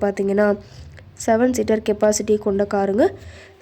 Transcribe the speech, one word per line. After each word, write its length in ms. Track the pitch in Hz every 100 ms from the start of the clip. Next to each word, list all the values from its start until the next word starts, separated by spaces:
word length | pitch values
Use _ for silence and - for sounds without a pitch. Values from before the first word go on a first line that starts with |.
| 202
பார்த்தீங்கன்னா, 420 | 196 196 196 208 202 - - - - - - -
செவன் 260 | 226 254
சீட்டர் 300 | 240 214 220 220
கெப்பாசிட்டி 480 | 208 214 208 208 214
கொண்ட 300 | 208 196 202
காருங்க. 340 | 202 196 202 381 - - - - -